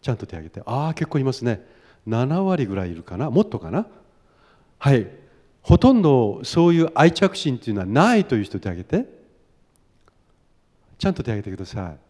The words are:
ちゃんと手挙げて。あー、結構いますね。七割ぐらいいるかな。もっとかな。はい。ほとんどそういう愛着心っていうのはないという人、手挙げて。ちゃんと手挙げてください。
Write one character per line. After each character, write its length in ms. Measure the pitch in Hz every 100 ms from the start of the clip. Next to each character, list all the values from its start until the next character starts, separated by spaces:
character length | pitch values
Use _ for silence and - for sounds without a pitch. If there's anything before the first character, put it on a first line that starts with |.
ち 80 | -
ゃ 40 |
ん 40 | 117
と 80 | -
手 100 | 85
挙 60 |
げ 60 | 78
て。 140 | - -
あ 240 | 120 156
ー、 40 | 156
結 160 | 160
構 80 | 151
い 40 |
ま 100 | 131
す 100 | 127
ね。 200 | 120 110 - _ _ _ -
七 340 | 113 127 165
割 220 | 190 180 117
ぐ 100 | 98
ら 100 | 92
い 60 |
い 40 | 82
る 80 |
か 140 | - 90
な。 120 | 143
も 120 | 131
っ 40 | 214
と 140 | -
か 100 | 82
な。 160 | 120 226 - _ _ _ _ _ _ _ _
は 140 | 139 131
い。 120 | 95 - _ _ _ _
ほ 160 | - 175
と 160 | 254
ん 80 | 254
ど 420 | 170 135 110 -
そ 260 | - 170 170
う 40 |
い 80 | 170
う 100 | 165 -
愛 180 | 156
着 240 | 175 196 -
心 200 | 160 123
っ 20 |
て 100 | -
い 20 |
う 20 | 101
の 60 |
は 40 | 92
な 300 | 117 202 233
い 100 | 190
と 100 | 117
い 60 |
う 20 |
人、 160 | 101 98
手 100 | -
挙 80 | 87
げ 60 |
て。 220 | 90 180 262 - _ _ _ _ _ _ _ _ _ _ _ _ _ _ _ _ _ _
ち 80 | 196
ゃ 60 |
ん 20 |
と 80 | 175
手 100 | 123
挙 120 | 107
げ 80 | 101
て 40 | 95
く 40 |
だ 60 | 95
さ 260 | 117 90
い。 60 | 73 _